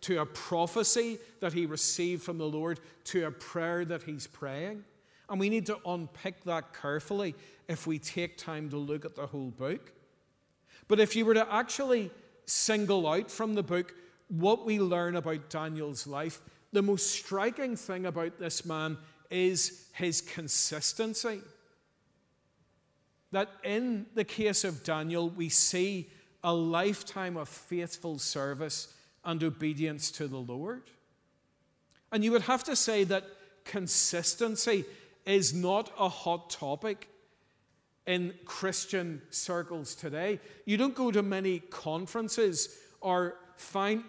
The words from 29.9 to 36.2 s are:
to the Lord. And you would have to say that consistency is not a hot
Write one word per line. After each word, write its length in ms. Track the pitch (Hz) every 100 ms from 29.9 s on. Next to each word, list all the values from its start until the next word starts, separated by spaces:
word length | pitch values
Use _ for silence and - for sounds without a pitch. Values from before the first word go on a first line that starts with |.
| 147 -
to 160 | - 147
the 100 | 131
Lord. 460 | 120 123 180 254 - _ _ _ _ _ _ _ _ _ _ _ -
And 120 | 220
you 80 | 220
would 120 | 233
have 200 | 226 254 -
to 100 | 262
say 280 | - 214 185
that 180 | 190 190 - - _
consistency 1200 | - 202 180 - - 175 165 - 233 214 233 202 - - - _ 190
is 300 | 196 170 165
not 360 | 180 196 226 -
a 100 | 190
hot 440 | -